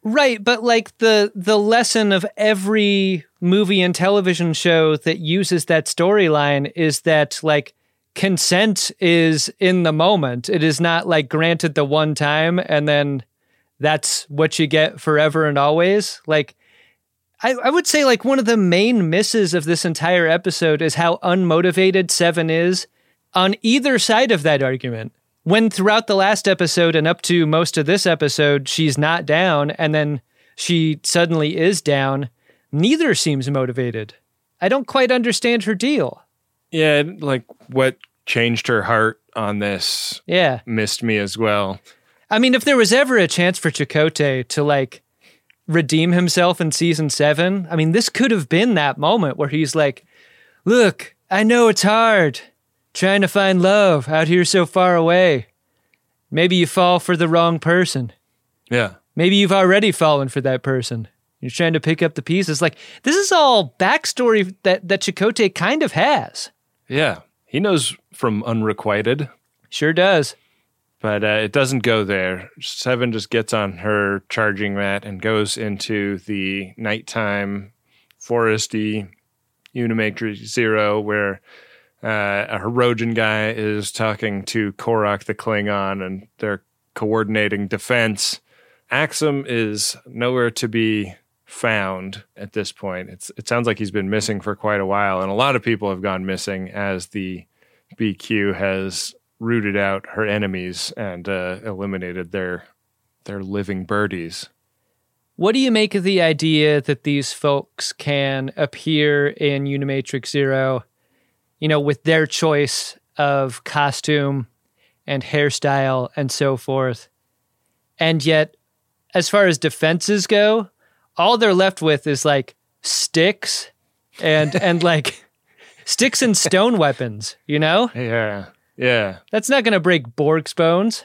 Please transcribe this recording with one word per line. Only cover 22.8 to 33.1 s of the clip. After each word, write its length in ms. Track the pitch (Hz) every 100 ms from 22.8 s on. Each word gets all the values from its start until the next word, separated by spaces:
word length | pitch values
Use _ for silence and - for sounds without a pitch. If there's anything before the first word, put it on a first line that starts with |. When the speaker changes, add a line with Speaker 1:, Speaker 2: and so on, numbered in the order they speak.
| - _ _ _ _
Speaker 1:
on 220 | 185 190 202
either 360 | 220 262 277 247
side 340 | - 214 254
of 100 | 190
that 200 | 151 143
argument. 500 | 135 131 127 113 110 _ _ _
When 260 | 160 208 226
throughout 380 | - 190 214 220
the 80 |
last 340 | 196 190 214 -
episode 480 | 185 175 - 170 160
and 100 | 156
up 140 | 170
to 220 | - 180
most 320 | 156 156 170 -
of 80 |
this 220 | 147 196 190
episode, 600 | 160 147 - 147 143 131
she's 300 | - 160 135
not 300 | 151 170 151
down, 460 | 156 185 151 143
and 220 | - 156
then 280 | 151 147 143 _ _ _ -
she 440 | - 175 160 151
suddenly 560 | - 175 170 165 151 160
is 240 | 170 202
down, 480 | - 143 135 135 139 _ _ _ _
neither 420 | 143 196 311 320